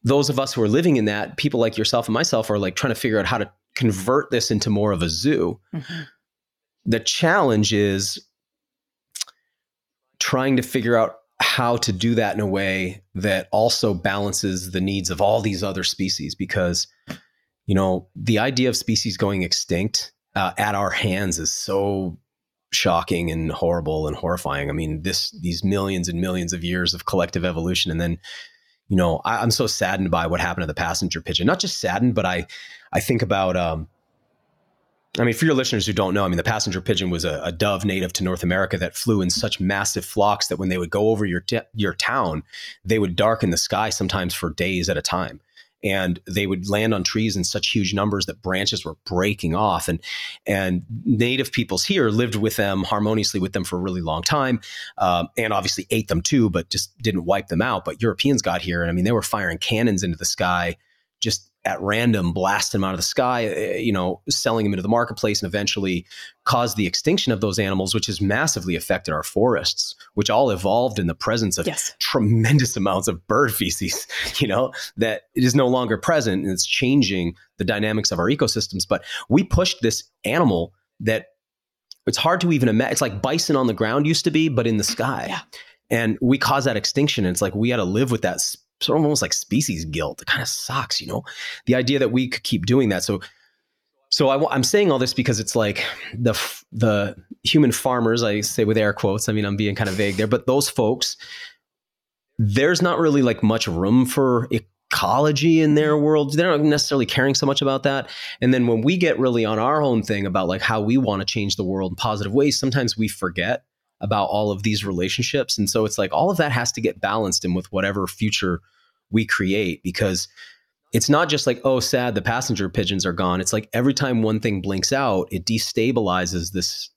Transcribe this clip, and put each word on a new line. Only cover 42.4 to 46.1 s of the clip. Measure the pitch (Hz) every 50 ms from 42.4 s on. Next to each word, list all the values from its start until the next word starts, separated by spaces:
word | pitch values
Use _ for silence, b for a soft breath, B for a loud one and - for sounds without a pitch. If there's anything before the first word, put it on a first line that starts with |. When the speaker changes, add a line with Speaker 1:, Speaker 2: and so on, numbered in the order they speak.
| B B B B B B B B _
Speaker 1:
they | 92 110 110
would | 101 90 85
darken | 90 104 110 113 110 - 95
the | 82 82
sky | - - - 98 110 110
sometimes | - - 101 90 - 101 90 87
for | 82 - - 85
days | 78 - 90 92 95 90 87 90
at | 90
a | -
time. | - - - 90 90 - - - b b b b b b b b -
And | 101 95 98 92 90